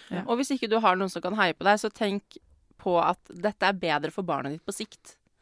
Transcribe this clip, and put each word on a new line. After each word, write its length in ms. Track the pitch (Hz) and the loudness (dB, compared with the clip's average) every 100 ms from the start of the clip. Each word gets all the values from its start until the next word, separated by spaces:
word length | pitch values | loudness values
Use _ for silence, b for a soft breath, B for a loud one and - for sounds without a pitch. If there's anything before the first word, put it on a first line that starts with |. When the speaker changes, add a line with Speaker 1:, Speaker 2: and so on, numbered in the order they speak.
| B | B
Speaker 1:
da. 60 | 180 | -6
Ja. 60 | - | -2
Speaker 2:
Og 100 | 240 | -2
hvis 140 | 269 | -2
ikke 180 | 269 220 | -2 0
du 100 | 226 | 2
har 160 | 214 180 | 4 2
noen 140 | 190 | 0
som 140 | 175 | -4
kan 100 | 180 214 | -4 0
heie 180 | 185 | 0
på 100 | - 185 | 2 2
deg, 140 | 208 | 4
så 100 | 220 | 2
tenk 300 | - 208 202 - - _ _ _ _ | -2 -2 -2 -8 -20 _ _ _ _
på 240 | 190 170 | 0 2
at 140 | 165 180 - | 2 0 -6
dette 300 | 180 208 - | -4 -4 0
er 100 | 190 | 0
bedre 380 | 196 170 147 151 | 0 0 0 -2
for 100 | - | -6
barnet 280 | 175 139 139 | -4 -4 -4
ditt 120 | 156 | -8
på 80 | - | -8
sikt. 440 | - 220 - - - _ _ | -8 -10 -14 -20 -20 _ _